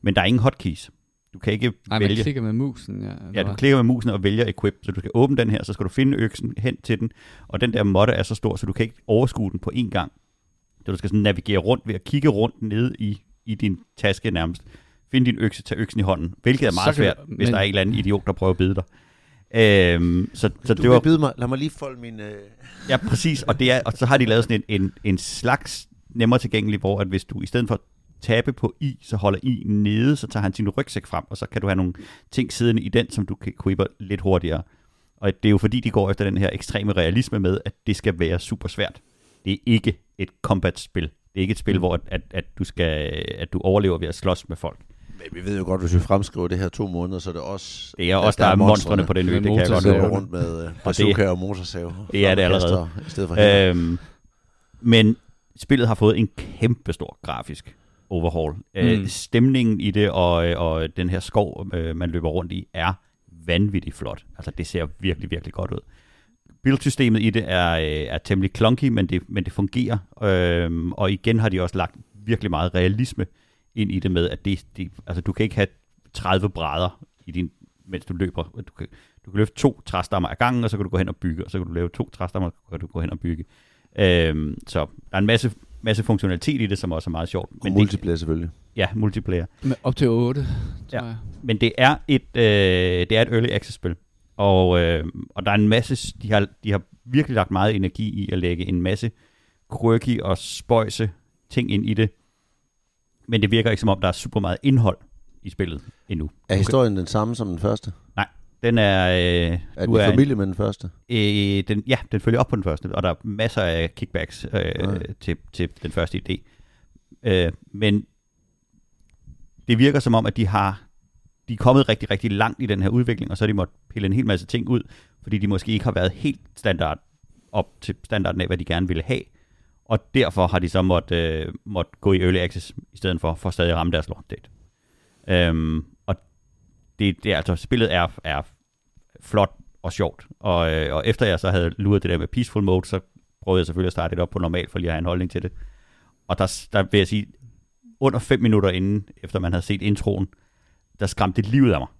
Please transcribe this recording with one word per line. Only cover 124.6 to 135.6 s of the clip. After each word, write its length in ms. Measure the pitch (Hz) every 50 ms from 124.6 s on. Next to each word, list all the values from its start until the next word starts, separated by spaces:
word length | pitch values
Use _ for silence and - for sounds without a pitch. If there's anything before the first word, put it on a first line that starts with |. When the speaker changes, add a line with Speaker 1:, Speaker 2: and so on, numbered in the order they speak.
| - -
Speaker 1:
ud, 120 | 123 117 - - - - _ _ _ _ -
fordi 140 | - 104
de 100 | 104 98
måske 240 | 101 101 92 - -
ikke 140 | 110 104 -
har 60 | 120
været 200 | 98 92 90 95
helt 280 | - - - 151 135 - - - _
standard 440 | - - 110 90 78 82 76 73 - _ _ _ _ _ _ _ _ _ _
op 180 | - 104 - - _ _
til 140 | - - 95 _ -
standarden 380 | - 113 104 92 90 92 92
af, 60 | 92
hvad 100 | 90 92
de 80 | 87 87
gerne 220 | - 82 85 92
ville 160 | 90 90 80 80
have. 180 | - 85 - - _ _ _ _ _ _ _ _ _ _ _ _
Og 140 | - 113 101 _ _ -
derfor 340 | 135 120 82 87 98 92
har 120 | 85 98 85
de 100 | 87 85
så 120 | - 95
måtte, 340 | 92 92 90 85 - - 85
øh, 380 | 85 82 82 80 78 78 - - - _
måtte 260 | - 101 90 85 _ _ _
gå 120 | - 101 98
i 80 | 92
early 160 | 90 90 92
access 360 | 90 90 82 - 87 - - - - - _ _
i 40 |
stedet 240 | - - 95 90 85
for, 140 | - 82 82
for 140 | - - 92
stadig 220 | - - 85 85
at 60 | 85
ramme 140 | 85 82 87
deres 180 | 85 78 78 -
launch 180 | - - - _
date. 200 | - - - - - _ - _ _ _ _ _ _ _ _ _ _ _ _
Øhm, 580 | - 92 87 87 85 80 80